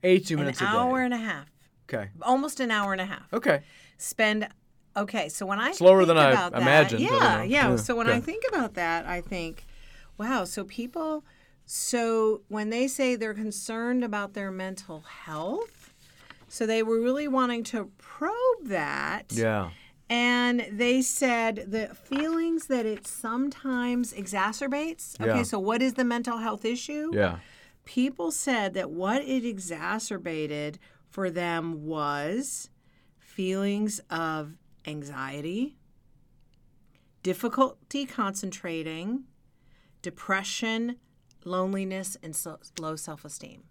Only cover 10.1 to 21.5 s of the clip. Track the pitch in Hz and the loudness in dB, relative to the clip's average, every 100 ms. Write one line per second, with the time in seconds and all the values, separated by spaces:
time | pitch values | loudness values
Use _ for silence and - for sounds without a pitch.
10.1 | - 214 254 180 - 196 - 247 330 320 | -8 -2 -2 -2 -6 -8 -8 -8 -4 -4
11.1 | 311 - - _ _ - - - 240 233 | -4 -8 -20 _ _ -10 -6 -2 0 2
12.1 | 226 220 214 - 208 214 233 269 262 254 | 2 2 2 -4 -6 -2 0 -2 0 0
13.1 | 247 220 208 214 208 - 226 233 247 240 | 0 -2 -4 -6 -6 -6 -4 0 0 0
14.1 | 208 202 202 196 190 190 190 - 156 156 | -4 -6 -6 -6 -6 -8 -10 -12 -14 -14
15.1 | - - 156 170 311 453 - - _ - | -18 -10 -6 -4 -4 -6 -10 -20 _ -20
16.1 | - - - - - 220 220 220 226 240 | -20 -20 -20 -18 -4 0 2 2 2 2
17.1 | 262 294 262 247 240 226 233 - - - | 0 2 2 2 0 -4 -6 -8 -12 -20
18.1 | - 311 453 508 453 285 190 147 139 147 | -6 -4 2 2 2 0 -2 -2 -2 -2
19.1 | 196 - 113 113 107 90 82 - _ _ | -4 -6 0 2 2 -2 -8 -20 _ _
20.1 | 240 240 240 247 240 226 208 240 254 254 | 0 2 4 2 0 -2 -2 2 4 2
21.1 | - 269 233 226 | 2 2 2 0